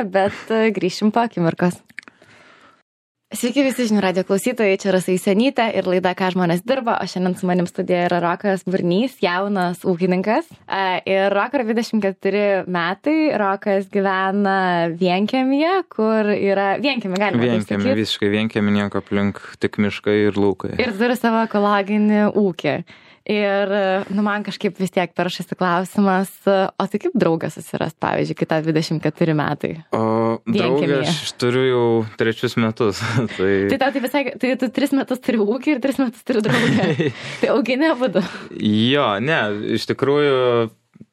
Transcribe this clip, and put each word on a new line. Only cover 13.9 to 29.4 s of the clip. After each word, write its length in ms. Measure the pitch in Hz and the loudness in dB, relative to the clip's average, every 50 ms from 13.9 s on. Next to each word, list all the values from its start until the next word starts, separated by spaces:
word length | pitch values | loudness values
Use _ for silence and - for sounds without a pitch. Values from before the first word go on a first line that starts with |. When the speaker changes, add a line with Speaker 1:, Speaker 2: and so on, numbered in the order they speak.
| - | -2
Speaker 1:
gyvena 960 | 202 190 196 190 190 190 190 190 202 202 190 196 196 185 185 175 170 170 170 | -2 0 0 0 0 0 0 0 0 2 2 2 2 2 2 2 2 0 0
Vienkiemyje, 880 | 165 170 185 180 175 190 214 208 - 262 262 262 269 277 311 339 381 381 349 | -2 0 0 2 2 2 0 0 0 0 0 0 0 2 2 2 0 0 -2
kur 440 | - - - 220 220 220 220 214 208 208 | -4 -4 -2 0 0 2 2 2 0 0
yra, 380 | - - 196 196 196 202 196 190 | 0 2 0 2 2 2 0 0
Vienkiemy 440 | - 214 285 269 233 214 190 180 190 | 0 0 -2 -2 -2 -4 -4 -2 0
galima 220 | 208 294 - 113 120 | 0 0 2 2 2
taip 80 | 123 | 2
Speaker 2:
Vienkiemy, 320 | 117 110 104 - 107 101 101 | 2 0 -2 -2 -2 -2 0
Speaker 1:
sakyt? 140 | 104 104 107 | 0 2 0
Speaker 2:
visiškai 300 | 107 - - - 104 101 101 | 0 -2 -2 -2 0 0 0
Vienkiemy, 400 | 107 110 110 - 110 104 104 104 | 0 0 0 0 0 0 2 2
nieko 300 | 104 101 101 - 98 - | 2 0 0 -2 -6 -4
aplink, 380 | - 104 101 101 101 95 - - - - | -2 -2 0 0 0 -2 -6 -12 -18 -10
tik 200 | - - 101 - | -4 -4 -4 0
miškai 400 | - 104 101 - - - 104 104 107 | 0 -2 -2 -2 -4 -2 0 2 2
ir 200 | 104 104 98 101 | 2 2 2 2
laukai. 320 | 101 101 95 - - 98 - | 2 0 0 -2 -4 -6 -4
Speaker 1:
Ir 220 | - 247 240 202 | -2 -2 -2 -2
turi 220 | 190 233 247 254 - | -2 0 0 0 0
savo 240 | - 233 226 226 226 | 0 0 2 2 0
ekologinį 880 | 220 - 208 202 208 208 202 196 185 214 214 208 214 214 208 208 208 | 0 0 0 2 2 2 2 0 0 0 2 2 2 4 4 2 2
ūkį. 480 | - - 208 190 165 - - 147 131 143 175 - - - - - - _ - | 2 2 0 0 0 -2 -2 -2 -2 -4 -6 -10 -16 -20 -20 -20 -20 _ -6
Ir, 440 | - 214 208 208 202 196 202 202 190 196 208 196 190 190 196 - | -4 -2 0 0 0 0 0 0 0 0 0 0 0 0 -2 -2
nu, 160 | - 190 202 208 | -2 -2 0 0
man 160 | 208 202 208 | 0 0 -2
kažkaip 380 | 202 196 175 - - 202 175 - | -6 -8 -8 -4 -4 -4 -4 -4
vis 80 | 190 175 | -4 -2
tiek 220 | - 190 180 175 - | -2 -2 -2 -2 -2
peršasi 400 | - 175 180 - - 180 - - | -4 -4 -4 -4 -8 -10 -8 -6
klausimas, 800 | - 185 180 175 175 190 180 - 208 202 196 185 180 175 - - - | -2 0 0 0 0 -2 -2 0 2 2 4 4 2 0 -2 -6 -4
o 440 | - 196 196 190 190 - - - 196 | 0 2 2 2 2 0 -2 -2 -4
tai 100 | 185 - | -2 -2
kaip 160 | 208 - 349 - | -4 -4 -2 0
draugą 380 | 214 175 165 165 165 - - - | 2 2 2 2 0 -2 -6 -8
susirast, 460 | - 170 - - - - 165 - - | -10 -12 -8 -6 -4 -4 -6 -6 -4
pavyzdžiui, 380 | - - - - 147 156 156 - | -4 -2 0 0 -2 -2 -4 -4
kai 80 | 170 - | -2 -2
tau 140 | 165 160 156 | -2 -2 0
dvidešimt 380 | 160 156 156 165 - 170 151 - | 0 0 0 0 -2 -2 -2 -2
keturi 300 | 156 - - 175 165 156 | -2 -2 0 0 0 0
metai? 380 | 151 | 0